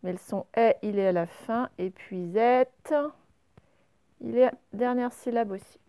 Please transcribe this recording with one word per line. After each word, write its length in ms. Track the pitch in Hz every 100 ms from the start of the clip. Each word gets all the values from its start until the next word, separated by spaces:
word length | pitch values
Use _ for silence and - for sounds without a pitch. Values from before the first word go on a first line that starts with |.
Mais 100 | 185
le 60 | 180
son 280 | - 196 -
est, 220 | - 233 -
il 160 | 208 202
est 100 | 190
à 40 |
la 140 | 180 170
fin. 420 | - - 226 254 _
Épuisette. 1160 | 185 185 - 185 175 185 233 247 254 _ - 302 294 - _ _ _ _ _ _ _ _ _ _
Il 160 | - 226
est 120 | 254 254 _
dernière 400 | 202 247 247 247
syllabe 400 | 247 - 233 226
aussi. 280 | 190 - -